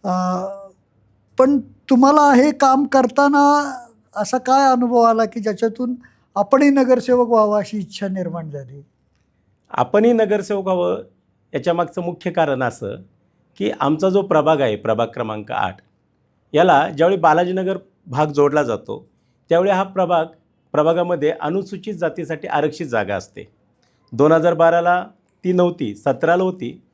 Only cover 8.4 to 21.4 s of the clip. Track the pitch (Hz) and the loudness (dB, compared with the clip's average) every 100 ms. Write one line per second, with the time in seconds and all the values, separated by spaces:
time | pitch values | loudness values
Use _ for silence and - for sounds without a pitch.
8.4 | 160 143 131 139 143 _ _ _ _ _ | -12 -14 -16 -20 -20 _ _ _ _ _
9.4 | _ _ _ - 123 202 226 233 214 208 | _ _ _ -4 0 2 2 2 0 -2
10.4 | 190 202 190 185 175 180 - _ _ _ | -2 -6 -2 -2 -2 -4 -10 _ _ _
11.4 | _ 147 147 170 170 - 175 175 185 180 | _ -6 -2 -2 -2 -4 -8 -6 -6 -2
12.4 | 160 131 127 117 101 - - _ _ _ | 0 0 -2 -4 -12 -12 -16 _ _ _
13.4 | _ _ 202 - 139 151 190 190 196 156 | _ _ -6 -2 -2 0 0 0 2 2
14.4 | 147 156 131 104 107 110 117 120 113 107 | 2 2 0 -2 -2 -2 -2 -4 -8 -8
15.4 | 107 - 95 98 _ _ _ _ _ _ | -8 -6 -6 -8 _ _ _ _ _ _
16.4 | _ 147 180 147 165 151 165 196 160 156 | _ 0 4 4 2 0 0 2 2 2
17.4 | 180 185 185 185 - _ - 127 151 143 | 0 -2 -4 -8 -10 _ -12 -4 -2 2
18.4 | 143 147 135 107 - - - _ _ _ | 2 2 -2 -4 -8 -14 -14 _ _ _
19.4 | _ 170 190 185 190 190 180 175 165 _ | _ 0 2 0 -2 -2 0 0 -2 _
20.4 | _ _ _ 147 151 170 175 175 147 165 | _ _ _ 0 2 0 -2 -2 -2 -4